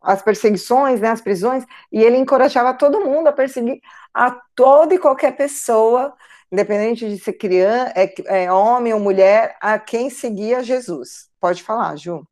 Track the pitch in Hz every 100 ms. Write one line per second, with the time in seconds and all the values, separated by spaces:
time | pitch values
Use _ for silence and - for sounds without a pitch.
0 | - 196 - 202 220 208 - 247 277 247
1 | 220 226 226 190 214 262 254 - _ 214
2 | 226 247 262 262 262 269 247 254 285 349
3 | 370 294 320 294 262 262 233 269 _ -
4 | - - 247 247 _ - 262 285 311 370
5 | 294 269 285 247 285 277 - 226 220 240
6 | 277 _ _ - _ 185 196 208 214 233
7 | 226 202 - 185 208 185 190 240 247 185
8 | 190 - - 190 180 185 214 247 233 220
9 | 202 190 190 208 226 - 202 214 214 233
10 | 262 - 254 202 214 247 240 254 240 160
11 | 123 - _ _ 175 175 - 220 170 147
12 | 156 165 147